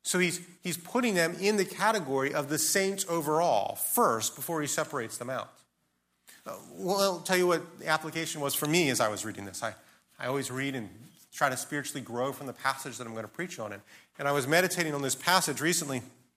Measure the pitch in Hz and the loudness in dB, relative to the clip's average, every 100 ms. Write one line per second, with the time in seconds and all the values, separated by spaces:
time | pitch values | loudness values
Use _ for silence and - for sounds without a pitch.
0 | - 180 180 - - - 180 - - 247 | 0 2 2 0 -12 -10 -8 -8 -2 0
1 | 240 185 165 175 196 214 185 - 202 220 | 2 4 2 2 2 2 0 2 2 2
2 | 143 135 135 151 139 151 - 202 190 196 | 0 0 0 -2 -2 0 2 2 2 -2
3 | 185 170 147 156 170 110 - - - - | -2 -2 2 2 4 4 0 -4 0 4
4 | 208 113 110 - 143 165 147 - 147 135 | 4 4 -2 -6 -4 -2 -2 -2 -2 -4
5 | 113 - 123 127 - - _ _ _ _ | -6 -8 -6 -6 -8 -16 _ _ _ _
6 | _ _ - - - - - - 190 196 | _ _ -20 -18 -14 -14 -14 -6 0 4
7 | 196 175 170 180 180 165 - - 165 156 | 4 2 2 4 6 4 -2 -8 0 0
8 | 160 160 160 156 139 - 151 170 151 117 | 0 -4 -4 -2 -2 0 4 4 4 4
9 | 110 101 110 98 98 92 - - - _ | 2 0 -6 -8 -10 -6 -8 -8 -20 _
10 | _ - 123 139 131 127 139 131 101 92 | _ -8 -4 -2 -4 -4 -4 -4 -8 -14
11 | 127 - - - 143 127 - 147 139 143 | -20 -20 -18 -2 0 0 -4 -6 -4 -8
12 | 123 180 131 127 139 117 135 131 143 113 | -6 -2 -2 -4 -10 -4 -4 -2 -8 -10
13 | 117 113 107 - 180 147 107 98 - - | -8 -8 -10 -10 -10 -8 -10 -10 -16 -20
14 | _ - 143 143 131 165 185 - 160 143 | _ -4 0 0 4 4 4 0 -2 0
15 | 139 - - 185 170 127 151 175 143 131 | -2 0 4 4 4 0 0 0 -2 -6
16 | - _ _ | -6 _ _